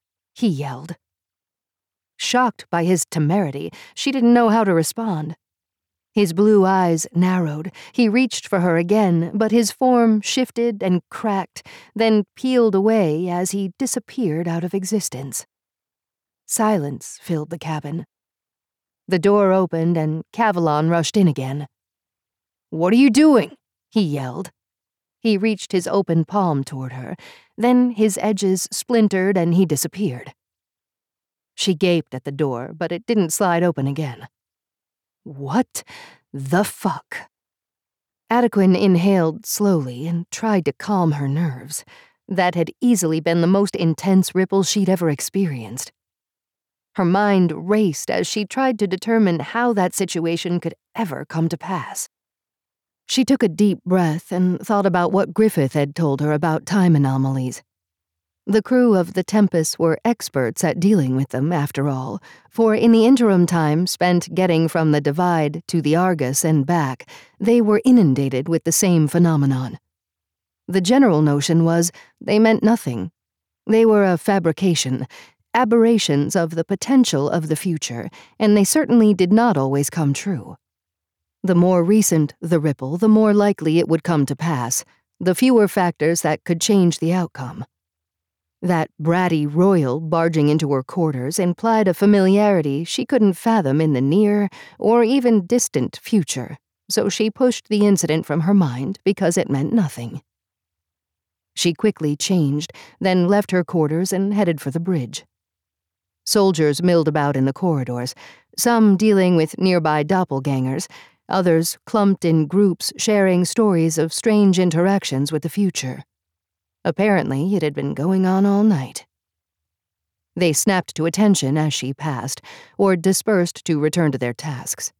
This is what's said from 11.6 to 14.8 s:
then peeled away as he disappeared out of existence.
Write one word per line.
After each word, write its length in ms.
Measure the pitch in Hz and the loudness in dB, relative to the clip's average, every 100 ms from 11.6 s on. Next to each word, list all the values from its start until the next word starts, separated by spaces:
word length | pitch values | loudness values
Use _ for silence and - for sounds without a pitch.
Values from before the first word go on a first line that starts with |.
| - - - | -20 -20 -12
then 300 | - 226 214 202 | -2 2 2 0
peeled 400 | - 262 254 226 | -6 -2 2 2
away 540 | 190 202 220 175 151 180 | 2 2 2 0 -2 -4
as 220 | 175 185 | -4 -4
he 200 | 196 196 - | -4 -6 -6
disappeared 720 | 262 - - - 214 156 170 | -6 -6 -10 -6 -4 -4 -4
out 160 | 170 | -4
of 100 | 175 | -4
existence. 720 | 196 | -6